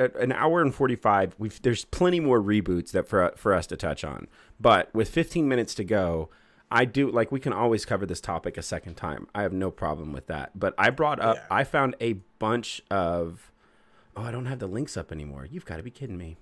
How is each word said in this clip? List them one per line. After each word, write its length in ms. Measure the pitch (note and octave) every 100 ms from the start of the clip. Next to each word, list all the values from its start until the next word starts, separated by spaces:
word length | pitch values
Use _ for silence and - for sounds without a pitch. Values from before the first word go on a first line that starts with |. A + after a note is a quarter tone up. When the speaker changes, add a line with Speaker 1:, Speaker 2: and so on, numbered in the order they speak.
Speaker 1:
at 160 | B2+ -
an 160 | B2
hour 280 | A#2+ D3+ F3
and 140 | C#3+
forty-five. 600 | - C3+ A#2 A2 G2+ F#2 -
We've, 240 | G#2+ -
there's 220 | B2 A2+
plenty 340 | - - F3+ F3
more 240 | D3 A#2+
reboots 480 | G2+ G#2+ F#2+ F2 -
that 160 | F#2+ -
for, 260 | G2+ F2 -
for 180 | G#2+
us 140 | F#2 -
to 80 | -
touch 260 | D#2+ D2+
on. 240 | D2+ B1+ - - - -
But 340 | A#2 G2 -
with 160 | A2 G#2+
fifteen 400 | E3 D#3+ E3+ C#3+
minutes 280 | B2 G#2+ -
to 80 |
go, 440 | F#2+ G#2 F2+ E2 D#2 - _ _ _
I 120 | A#2
do, 240 | B2 C3+ C3+
like, 220 | A#2 A2
we 80 | C#3
can 140 | C#3
always 320 | G2 A#2 A2
cover 200 | - G2
this 160 | F#2+ F2
topic 380 | - E2 F2 E2+
a 40 |
second 340 | - F2 F2+ -
time. 320 | F2 C#2 -
I 100 | G#2
have 100 | G2
no 180 | F#2+ F#2+
problem 420 | - D#2+ D#2 D#2
with 140 | C#2 -
that. 320 | D2+ C2 F#2
But 160 | G2 -
I 140 | A2
brought 300 | C3+ D3+ C#3+
up, 160 | A2+ A2+
Speaker 2:
Yeah. 80 | -
Speaker 1:
I 100 | G2
found 320 | C3+ D3+ C3+ -
a 140 | A#2 G2 - _
bunch 420 | A2 A#2+ A2 - -
of, 640 | G2 E2+ E2+ E2 E2+ - _ _ _ _ _ _ G2+
oh, 60 |
I 100 | A#2
don't 140 | B2 B2+
have 120 | C3
the 80 | F#2+
links 300 | G#2+ D3 F#2+
up 160 | D#2+
anymore. 340 | D#2 D2 C#2 D2
You've 180 | E3+ -
gotta 180 | E2
be 80 | A#2
kidding 260 | - C3 F2+
me. 180 | E2 E2